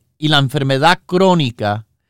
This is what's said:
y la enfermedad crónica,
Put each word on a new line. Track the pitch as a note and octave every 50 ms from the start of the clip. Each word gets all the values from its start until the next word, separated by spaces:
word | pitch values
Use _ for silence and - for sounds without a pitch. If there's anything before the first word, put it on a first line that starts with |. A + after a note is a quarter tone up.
| _ _ _ _
y | D3+
la | D3+ D#3
enfermedad | C#3+ C#3 B2 - D3 C#3 C3+ C3+ C3+ C#3+ E3+ F3+ - _
crónica, | - F3+ F3+ F#3+ F#3+ F3+ E3+ C#3+ A#2+ - - G#2+ G#2 G#2 G#2+ G#2+ _ _ _ _